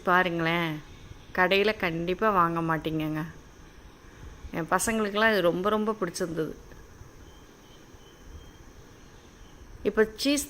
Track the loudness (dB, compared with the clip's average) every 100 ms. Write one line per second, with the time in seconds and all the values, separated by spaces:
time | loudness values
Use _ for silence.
0 | 4 4 4 2 0 0 -2 -6 -10 -18
1 | -20 -20 -8 2 4 4 2 0 -2 -2
2 | -2 0 2 4 2 2 0 -2 -2 -4
3 | -4 -4 -6 -10 -20 -20 -20 -20 -20 -20
4 | -20 -18 -18 -16 -10 -6 -2 0 0 0
5 | 0 2 4 4 4 2 2 0 0 -2
6 | -4 -4 -4 -2 -4 -6 -16 -20 -20 -20
7 | -20 -20 -20 -20 -20 -20 -20 -20 -20 -20
8 | -20 -20 -18 -18 -18 -20 -20 -20 -20 -20
9 | -20 -20 -20 -20 -20 -20 -20 -6 -2 2
10 | 2 2 0 2